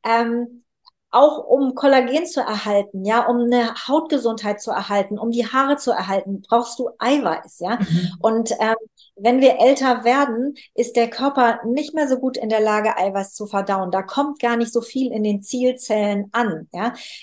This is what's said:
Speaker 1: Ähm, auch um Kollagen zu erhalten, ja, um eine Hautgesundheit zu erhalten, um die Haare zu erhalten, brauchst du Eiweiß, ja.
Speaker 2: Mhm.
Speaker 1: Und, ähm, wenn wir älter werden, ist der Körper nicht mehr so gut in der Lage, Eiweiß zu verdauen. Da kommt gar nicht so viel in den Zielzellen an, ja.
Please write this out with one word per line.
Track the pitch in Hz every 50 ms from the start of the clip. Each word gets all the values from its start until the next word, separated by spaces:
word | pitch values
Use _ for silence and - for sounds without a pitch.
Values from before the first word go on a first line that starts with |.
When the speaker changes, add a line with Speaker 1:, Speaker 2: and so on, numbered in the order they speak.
| -
Speaker 1:
Ähm, | 220 226 233 233 233 233 240 240 240 - - _ _ _ _ _ - _ _ _ _
auch | - 240 277 302 294 - -
um | - - 277 277 262 262
Kollagen | - 285 277 269 262 247 233 262 320 339
zu | 320 - 285
erhalten, | - - 214 208 - 208 208 202 202 202 - 190 190
ja, | 208 220 240 240
um | - 240 240 240
eine | 240 247 247 233 226 226 - -
Hautgesundheit | - 269 320 311 320 302 262 233 226 226 220 214 208 202 202
zu | - 220
erhalten, | - - 196 - 202 202 196 196 208
um | 202 226 233
die | 233 240 226
Haare | - - 254 269 277 285
zu | 285 - 247
erhalten, | - - 190 190 196 196 185 196 196 196
brauchst | - _ 240 233 240 - -
du | - 247 - - _
Eiweiß, | 220 240 285 294 240 175 160 - - - - -
ja. | 175 185 233 240
Speaker 2:
Mhm. | 196 165 165 175 180 - - -
Speaker 1:
Und, | - 226 220 226 226 - - -
ähm, | 220 220 226 220 220 _ _ _ - _ _
wenn | - 196 233 247 262
wir | 262 262 262 -
älter | 262 262 277 269 262 262 240 226 214
werden, | 240 254 277 285 254 226 226 254 285 285 - - _ _
ist | - 240 - -
der | 240 233 233
Körper | - - 262 277 277 269 247 226 - - -
nicht | 226 247 285 294 - -
mehr | 311 294 262
so | 262
gut | 254 262 254 254
in | - 233 214
der | 220 214
Lage, | 214 214 214 214 208 220 -
Eiweiß | - 185 196 190 196 196 - -
zu | - 208
verdauen. | 208 - 196 196 196 196 190 190 180
Da | 180 190
kommt | 190 - - 277 285 302 294 -
gar | - 233 233
nicht | 233 233 226 -
so | 240
viel | 226 - - 262 262 247
in | - 214 214
den | 214 208 202
Zielzellen | 202 - - 247 254 254 254 254 - - 214 214 208 208 202 202 196 - -
an, | 233 240 208 165 156 165 _ -
ja. | 175 208 240 254 - - - - -